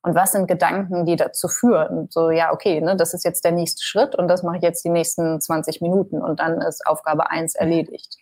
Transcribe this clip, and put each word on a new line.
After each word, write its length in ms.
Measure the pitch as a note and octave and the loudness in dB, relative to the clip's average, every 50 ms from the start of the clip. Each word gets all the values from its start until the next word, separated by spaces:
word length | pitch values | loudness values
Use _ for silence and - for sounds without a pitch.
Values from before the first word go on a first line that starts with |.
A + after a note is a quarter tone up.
Und 140 | - F3+ D#3+ | -2 2 2
was 160 | E3+ F#3+ F#3+ | 2 2 2
sind 160 | - G3+ F#3 | 2 0 0
Gedanken, 580 | E3+ F#3 F3 F3+ E3+ F3 G3 G3 F3 F#3 F3 E3+ | 0 0 2 2 0 0 -2 -4 -2 -2 0 2
die 100 | E3 E3+ | 2 2
dazu 300 | - - - - - - E3+ | 2 0 -2 -2 -6 -4 -4
führen? 580 | - - - B3 G#3+ - G#3 - F3 E3 D#3 - | -2 2 4 4 4 4 2 0 -2 -6 -6 -4
So, 200 | - E3 E3 E3 | 0 0 2 2
ja, 240 | D#3+ E3 E3 E3 - | 4 2 2 2 0
okay, 260 | - - G#3 E3+ D3+ | 0 0 0 2 2
ne, 140 | D#3+ E3+ G3 | 2 0 2
das 180 | F#3 E3 E3+ - | 2 2 0 0
ist 100 | F3+ - | -2 -4
jetzt 180 | F3 E3+ - - | -2 -2 2 0
der 60 | F3 E3+ | 2 2
nächste 300 | F3 E3+ E3 - - - | 2 0 -2 -4 -6 -8
Schritt 320 | - - G3 C#4+ C#4 - | -2 2 2 2 2 2
und 120 | - F3+ E3+ | -2 2 2
das 140 | F3 F3+ F3+ | 2 2 0
mache 140 | E3+ E3+ | -4 -2
ich 60 | F3 F3 | 0 0
jetzt 200 | E3+ F3 - - | 0 0 0 -2
die 40 | F3+ | 0
nächsten 520 | E3+ E3+ D#3+ - - - E3 D#3+ D#3+ D#3 | 2 2 0 0 -2 -2 0 0 0 -2
zwanzig 400 | - - E3 D#3 D#3 - D#3 - | -2 -2 -2 -2 -2 -4 -6 -4
Minuten 400 | E3+ E3+ F#3 G3 F#3 F#3+ - D#3 | -2 0 0 0 0 -2 -4 -4
und 180 | - - D#3+ D#3 | -4 -4 -2 -2
dann 220 | D#3 E3 E3 - | -2 -2 -2 -2
ist 240 | - E3 D#3 - - | -2 -4 -4 -2 0
Aufgabe 420 | - D#3 D#3 - D#3 D#3 D#3 - - | 0 0 0 0 -2 0 0 0 0
eins 260 | E3 D#3+ E3 E3+ - | -2 -4 -4 -4 -2
erledigt. 640 | - E3+ E3 E3 E3 - - - - - _ - _ | -2 0 2 2 0 0 -2 -10 -18 -18 _ -20 _